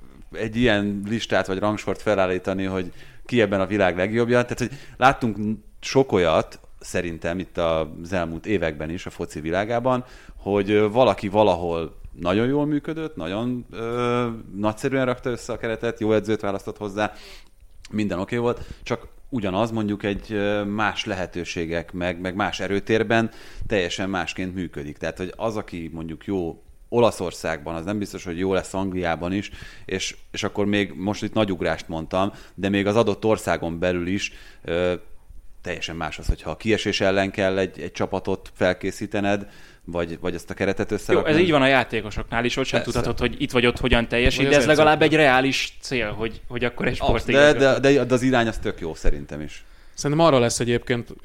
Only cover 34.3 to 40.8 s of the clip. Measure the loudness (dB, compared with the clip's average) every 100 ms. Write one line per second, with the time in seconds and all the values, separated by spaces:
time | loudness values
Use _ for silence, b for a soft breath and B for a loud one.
34.3 | B B B -4 0 0 -2 -6 -18 -16
35.3 | -16 -16 -12 -8 -6 -6 -6 -6 -4 -4
36.3 | -4 -4 -4 0 2 2 2 2 2 0
37.3 | 0 0 2 -2 -4 -12 -4 -4 -2 -4
38.3 | -6 -6 0 2 2 -4 -6 -6 -2 0
39.3 | 0 -4 B B B -6 -4 -4 -4 -6
40.3 | -6 -8 -2 0 0